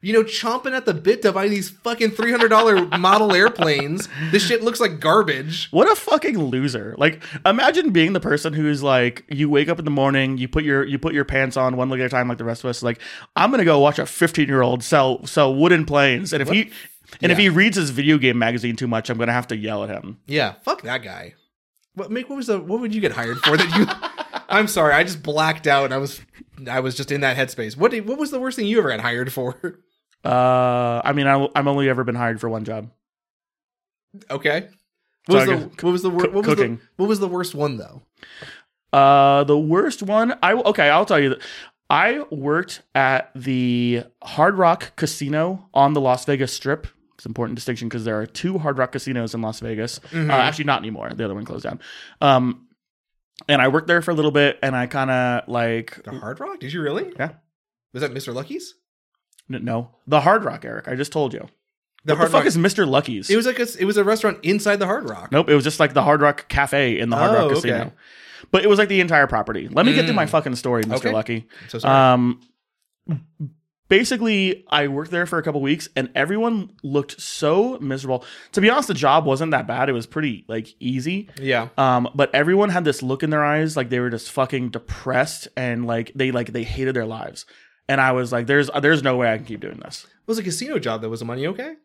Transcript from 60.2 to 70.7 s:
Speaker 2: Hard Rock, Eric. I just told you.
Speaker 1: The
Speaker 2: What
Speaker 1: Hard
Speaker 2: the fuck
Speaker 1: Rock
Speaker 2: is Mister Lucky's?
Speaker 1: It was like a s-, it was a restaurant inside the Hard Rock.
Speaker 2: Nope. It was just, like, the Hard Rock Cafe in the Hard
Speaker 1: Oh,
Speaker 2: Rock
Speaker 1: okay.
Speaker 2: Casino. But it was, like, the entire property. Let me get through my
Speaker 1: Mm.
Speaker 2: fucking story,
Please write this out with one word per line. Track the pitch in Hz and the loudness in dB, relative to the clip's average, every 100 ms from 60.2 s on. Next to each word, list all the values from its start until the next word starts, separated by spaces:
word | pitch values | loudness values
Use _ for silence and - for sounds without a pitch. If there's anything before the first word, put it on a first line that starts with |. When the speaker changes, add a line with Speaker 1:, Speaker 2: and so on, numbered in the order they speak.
Speaker 2:
Hard | 143 214 | 4 2
Rock, | 208 - - | 0 -8 -12
Eric. | 110 - | -12 -10
I | 127 | -8
just | 147 | -6
told | 160 135 | -2 -4
you. | - - _ _ _ _ _ | -4 -16 _ _ _ _ _
Speaker 1:
The | 151 | -2
Speaker 2:
What | 151 | 2
Speaker 1:
Hard | 165 | 4
Speaker 2:
the | |
fuck | 160 | 4
Speaker 1:
Rock | - | 4
Speaker 2:
is | 160 | 4
Mister | 175 208 170 | 2 2 2
Lucky's? | 135 143 110 95 | 2 0 -6 0
Speaker 1:
It | 220 | 2
was | 240 | 2
like | 254 | -2
a | |
s-, | 233 - | -4 -2
it | 190 | 0
was | 208 | 2
a | |
restaurant | 196 220 220 180 | 2 2 0 -2
inside | 165 208 208 202 | -2 0 0 0
the | 190 | 0
Hard | 226 202 | -2 -6
Rock. | 101 85 | -10 -2
Speaker 2:
Nope. | 139 165 | 0 6
It | 147 | 4
was | |
just, | 135 147 | 4 2
like, | 151 | 2
the | 135 | 4
Hard | 139 147 | 4 4
Rock | 147 143 - | 4 2 -4
Cafe | - 139 143 131 107 | -2 0 2 0 0
in | 117 | 0
the | 117 | 0
Hard | 170 | 2
Speaker 1:
Oh, | 220 | 4
Speaker 2:
Rock | 160 | 2
Speaker 1:
okay. | 139 | 0
Speaker 2:
Casino. | 156 120 117 - - - - - - | 0 -4 -4 -12 -20 -20 -20 -20 0
But | 185 202 | 2 4
it | |
was, | 202 | 4
like, | 208 | 4
the | 196 | 4
entire | 180 160 139 | 4 4 4
property. | 113 104 104 - | 2 -2 -6 -2
Let | - 185 | 2 4
me | |
get | 147 - | 4 2
through | 208 | 2
my | 156 | 2
Speaker 1:
Mm. | |
Speaker 2:
fucking | 160 147 123 | 0 0 -4
story, | 131 | -2